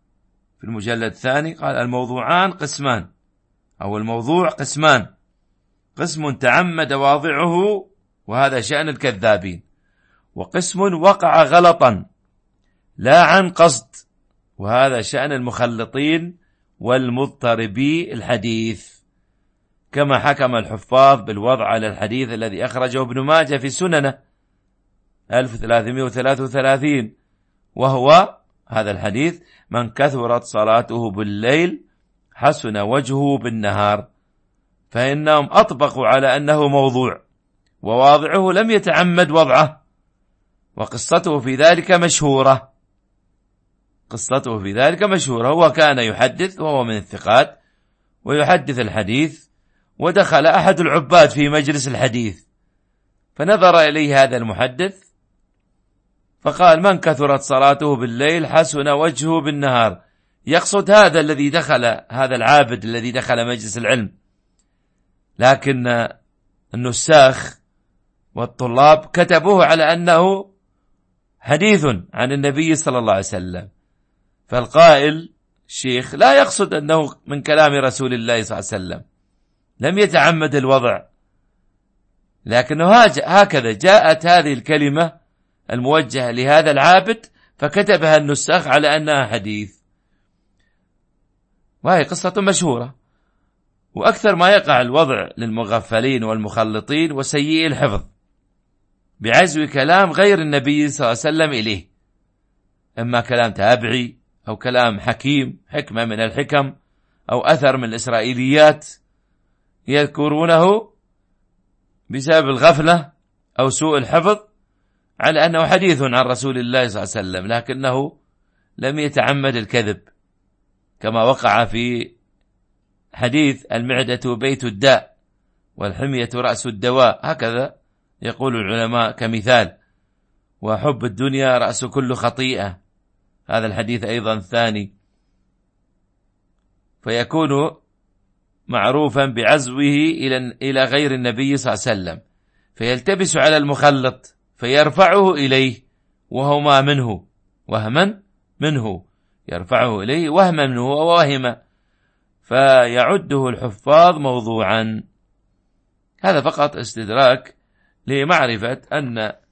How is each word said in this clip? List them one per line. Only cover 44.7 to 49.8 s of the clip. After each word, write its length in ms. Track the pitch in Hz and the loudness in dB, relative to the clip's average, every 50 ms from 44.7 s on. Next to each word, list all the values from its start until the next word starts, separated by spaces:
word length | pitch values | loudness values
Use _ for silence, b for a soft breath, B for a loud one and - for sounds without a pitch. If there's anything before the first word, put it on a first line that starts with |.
ذلك 300 | 98 120 135 156 175 165 | -2 2 2 2 2 0
مشهورة. 460 | 208 202 190 170 139 131 123 113 113 131 | -2 0 0 -2 -2 -2 -4 -2 0 0
هو 240 | 151 170 165 151 | 2 4 4 4
كان 260 | 151 160 156 147 139 127 | 4 4 2 2 2 2
يحدث 640 | 117 110 101 101 123 131 - - 180 190 190 - | -2 -2 -2 0 -2 -2 -2 -2 -6 -6 -6 -6
وهو 240 | 156 156 147 135 120 | -6 -2 -2 -2 -2
من 120 | 113 110 | -2 -4
الثقات 640 | 104 - - - - - 92 110 127 156 - - _ _ _ _ _ _ _ _ _ _ _ _ _ - | -8 -8 -10 -14 -8 -2 2 2 2 2 2 -2 _ _ _ _ _ _ _ _ _ _ _ _ _ -6
ويحدث 540 | - 143 147 147 - 180 170 131 139 131 127 | -4 -2 0 2 2 2 2 0 -2 -4 -4
الحديث، 640 | 117 104 - 107 101 92 113 135 156 156 135 - _ _ _ _ _ _ _ _ | -4 -4 -4 -6 -4 -2 -2 -2 -2 -2 -4 -10 _ _ _ _ _ _ _ _